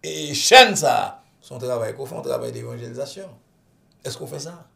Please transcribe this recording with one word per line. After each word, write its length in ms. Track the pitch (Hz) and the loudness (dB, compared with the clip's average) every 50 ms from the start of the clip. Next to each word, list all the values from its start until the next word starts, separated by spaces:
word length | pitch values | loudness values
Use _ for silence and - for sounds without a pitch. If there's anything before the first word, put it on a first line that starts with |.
et 320 | - 160 156 156 156 147 147 | -10 -10 -8 -8 -8 -6 -6
chaîne 440 | - - - 220 262 254 220 196 | -2 4 10 10 10 10 10 4
ça, 460 | 151 151 135 120 107 95 - - - _ _ _ _ | 0 0 2 2 2 0 -4 -8 -16 _ _ _ _
son 180 | _ - - 123 | _ -20 -14 -12
travail, 340 | 120 123 123 117 113 110 - | -8 -6 -6 -4 -6 -6 -8
qu'on 120 | - 135 | -12 -14
fait 100 | - - | -12 -12
un 60 | - | -12
travail 320 | - - 131 120 120 120 120 | -6 -6 -6 -6 -6 -8 -10
d'évangélisation. 760 | 117 117 117 120 120 120 120 120 123 139 139 - 190 196 185 117 - _ _ _ _ _ _ _ _ _ _ _ _ _ | -10 -12 -12 -14 -14 -14 -14 -12 -12 -12 -12 -12 -16 -18 -20 -20 -20 _ _ _ _ _ _ _ _ _ _ _ _ _
Est-ce 140 | - 123 | -14 -12
qu'on 100 | - - | -12 -12
fait 120 | 123 147 147 | -14 -12 -12
ça ? 260 | 139 165 175 170 160 _ _ | -14 -14 -16 -20 -20 _ _